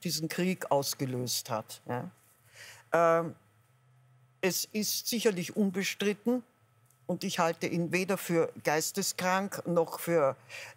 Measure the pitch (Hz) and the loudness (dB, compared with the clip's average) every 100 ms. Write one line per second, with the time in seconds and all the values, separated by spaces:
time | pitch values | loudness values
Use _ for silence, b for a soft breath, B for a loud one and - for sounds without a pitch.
0 | 180 151 160 - 180 185 - 143 135 - | -6 -4 -2 0 0 0 0 0 0 -2
1 | 135 123 123 - - 110 - - - 123 | -2 -2 -2 -4 -4 -4 -6 -12 -6 -6
2 | 185 - _ _ B B B B - 165 | -6 -14 _ _ B B B B 0 4
3 | 170 165 170 - _ _ _ _ _ _ | 6 4 0 -8 _ _ _ _ _ _
4 | _ _ _ _ 185 170 - 214 208 - | _ _ _ _ 0 0 -2 -2 -2 -2
5 | - 233 220 185 165 - 196 185 185 - | -2 0 2 2 -2 0 0 2 -2 0
6 | 202 202 - 247 - _ _ _ _ _ | 0 0 0 -2 -4 _ _ _ _ _
7 | - 180 190 - 165 170 175 175 170 175 | -6 -4 -2 0 0 0 -2 -2 0 0
8 | 185 190 - 170 160 - 160 151 - - | 0 -2 2 2 2 0 0 0 0 -2
9 | 185 - 180 190 196 - - 170 160 - | -4 -2 0 0 0 -6 0 2 2 -2
10 | - 170 135 127 B B B | 0 4 4 0 B B B